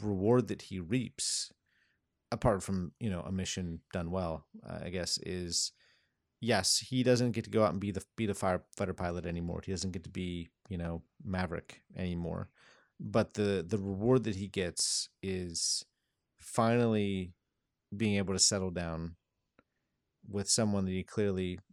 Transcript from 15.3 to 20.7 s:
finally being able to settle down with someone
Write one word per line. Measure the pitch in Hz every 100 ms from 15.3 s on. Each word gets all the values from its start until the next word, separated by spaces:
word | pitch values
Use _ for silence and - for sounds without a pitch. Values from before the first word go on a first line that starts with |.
| 92 90 82 - - - _ _ _ _ _
finally | - - 113 120 117 107 101 95 90 - _ _ _ _ _ 101
being | 110 101
able | 95
to | 92
settle | - 101 95
down | 87 85 80 82 85 _ _ _ _ _ _ _ _ _ _ -
with | 101 98
someone | - 110